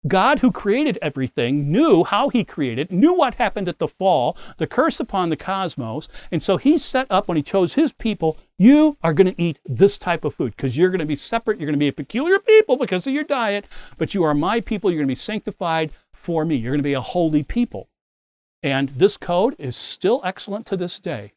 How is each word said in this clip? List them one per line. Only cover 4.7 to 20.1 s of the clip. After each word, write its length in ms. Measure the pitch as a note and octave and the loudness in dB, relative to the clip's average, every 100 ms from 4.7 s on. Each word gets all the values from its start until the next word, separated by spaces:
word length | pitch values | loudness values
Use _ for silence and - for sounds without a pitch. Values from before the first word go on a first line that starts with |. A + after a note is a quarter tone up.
| - D#4 - | 0 0 -2
upon 320 | B3 F#3+ F3 | -4 -2 -2
the 60 | D#3 | -4
cosmos, 720 | - F#3+ F#3 - A#2 B2+ - - - | -4 -6 -6 -6 -8 -8 -10 -16 -6
and 100 | E3 | -4
so 140 | - F#3+ | 0 0
he 200 | C#4 D#4+ | 2 2
set 300 | - C4 C4 | 0 -4 0
up, 200 | G3 G3+ | -2 0
when 80 | E3 | -4
he 60 | |
chose 320 | C#3+ G3 F3 | 0 0 2
his 180 | - D#4 | 2 0
people, 440 | _ - - D#3+ - _ - | _ -4 0 -2 -2 _ 4
"You 380 | G3+ D4 D#4 C#4+ | 8 8 6 2
are 100 | E3 | 0
gonna 220 | D#3 F#3 - | 4 4 4
eat 220 | E3+ D3+ | -2 -2
this 340 | - A#2+ G3 - | -8 4 4 4
type 260 | - E3+ | -4 -2
of 100 | D3+ | -4
food, 220 | - C3 - | -4 -6 -4
'cause 200 | C3+ B2 | -4 2
you're 140 | F#3 | 2
gonna 160 | F3+ D#3 | 2 -4
be 80 | |
separate, 460 | C#3+ - A3+ A3+ G#3 | -4 -4 -4 -2 -4
you're 80 | D3+ | -2
gonna 100 | C#3+ | 0
be 80 | C#3+ | 0
a 60 | |
peculiar 480 | - C#3 A3+ D#4+ G4 | -2 -6 -4 2 2
people 360 | - A4 G#4+ B3+ | 6 6 6 0
because 300 | B3+ A3+ C4+ | 0 -2 -2
of 60 | |
your 100 | C#4 | -4
diet, 440 | D4 C4+ A3 G3+ - - - - | -2 -2 0 -2 -6 -18 -18 -6
but 160 | D#3+ | -4
you 120 | G3+ | 0
are 100 | D#3 | 2
my 260 | D3 E3+ A#3 | 2 0 -2
people, 300 | - G#3+ G3 | -2 -2 0
you're 100 | E3 | 0
gonna 60 | C#3 | -2
be 80 | |
sanctified 800 | B2+ - G#3+ - - F3 E3 D#3+ - _ | -2 -4 -6 -8 -6 -2 -2 -2 -8 _
for 320 | - - E3 | -14 -4 -2
me, 120 | D#3 C#3 | 0 -2
you're 160 | A#2 | 0
gonna 100 | C#3+ | -2
be 120 | C#3+ | 0
a 60 | C3+ | -2
holy 440 | - F3+ E3 D3+ | -2 -2 2 0
people." 440 | C#3+ A#3 A#3+ G2 - _ _ _ _ _ _ _ | 0 -2 -2 -4 -14 _ _ _ _ _ _ _
And 280 | D3 C3+ C3+ | -2 -2 -2
this 260 | C3 G3 - | 2 2 2
code 380 | - F3 A3+ D4 | -2 0 0 -2
is 180 | C#3 - | -8 -8
still 440 | - - F3+ | -10 -4 0